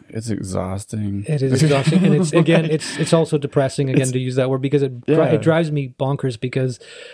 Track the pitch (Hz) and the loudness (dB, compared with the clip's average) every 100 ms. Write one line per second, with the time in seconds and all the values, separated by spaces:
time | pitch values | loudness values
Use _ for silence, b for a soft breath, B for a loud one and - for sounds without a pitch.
0 | - 110 117 104 95 95 90 95 - 110 | -12 -10 -6 -6 -4 -4 -4 -8 -8 -6
1 | 104 101 107 151 135 131 156 139 135 180 | -6 -6 -4 -2 0 2 4 2 2 2
2 | 196 196 165 165 156 160 160 156 - - | 4 2 2 2 4 2 2 -2 -4 -4
3 | 160 165 160 151 131 147 135 - 135 135 | 0 2 2 -2 0 0 0 0 0 0
4 | 131 127 127 127 131 131 135 143 139 123 | 0 -2 -2 0 0 0 0 0 0 -4
5 | 127 156 165 151 110 160 160 147 131 - | 0 2 4 2 2 2 0 -2 -4 -4
6 | 135 143 135 117 127 131 131 120 B B | -4 -2 -4 -4 -4 -2 -2 -4 B B
7 | B | B